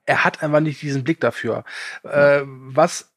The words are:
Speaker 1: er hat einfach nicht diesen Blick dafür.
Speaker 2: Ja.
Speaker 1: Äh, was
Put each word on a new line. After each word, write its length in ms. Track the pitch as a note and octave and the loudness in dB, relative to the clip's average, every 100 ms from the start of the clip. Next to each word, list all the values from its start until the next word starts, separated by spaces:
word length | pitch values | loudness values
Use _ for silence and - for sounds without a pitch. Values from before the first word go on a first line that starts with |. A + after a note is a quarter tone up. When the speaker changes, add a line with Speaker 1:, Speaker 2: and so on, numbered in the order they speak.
Speaker 1:
er 200 | - C#3+ | -2 2
hat 180 | F3 - | 2 0
einfach 180 | D#3 D3+ | 0 2
nicht 220 | D#3 C3+ | 2 -4
diesen 220 | D3 C#3 | -4 -4
Blick 160 | C3 E3 | -2 0
dafür. 440 | A#2+ - A#2 A2 - - - - | 0 -2 -4 -6 -6 -12 -12 -14
Speaker 2:
Ja. 320 | - C#3+ C#3+ C#3+ | -4 4 6 4
Speaker 1:
Äh, 40 | C#3 | 0
was 680 | C3 C3 C3 E3+ - - | -12 -6 2 2 2 -14